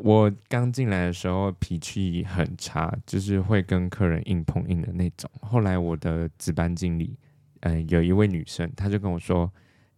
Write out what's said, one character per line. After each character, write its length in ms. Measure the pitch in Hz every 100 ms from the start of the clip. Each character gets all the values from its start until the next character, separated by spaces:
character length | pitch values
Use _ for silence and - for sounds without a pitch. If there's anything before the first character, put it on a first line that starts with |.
我 280 | 107 107 107 101 -
刚 240 | 123 123
进 160 | 123 123
来 200 | 95 87
的 40 |
时 160 | 87 92
候 240 | 92 98
脾 260 | 92 - 87
气 440 | - - 92 85
很 240 | 87 90 71 -
差， 360 | - - 82 - -
就 120 | 98
是 220 | 98 98
会 220 | 92 107
跟 260 | 92 90 90
客 160 | - 92
人 160 | 82 87
硬 140 | 90
碰 200 | 80 90 85
硬 160 | 87
的 100 | 80
那 160 | 87 87 -
种。 100 | - -
后 200 | 104 117
来 140 | 104 92
我 220 | 87 82
的 320 | 87 82 82 -
值 160 | -
班 220 | 80 85 85
经 240 | 90 82
理， 180 | 82 - _ _ _ -
呃， 200 | 85 82 80
有 140 | 85
一 80 | 85
位 160 | 95 107
女 160 | 87 78
生， 260 | - 85 -
她 120 | 101
就 120 | 101
跟 120 | 98
我 60 | 87
说 340 | - 90 87 - _ _ _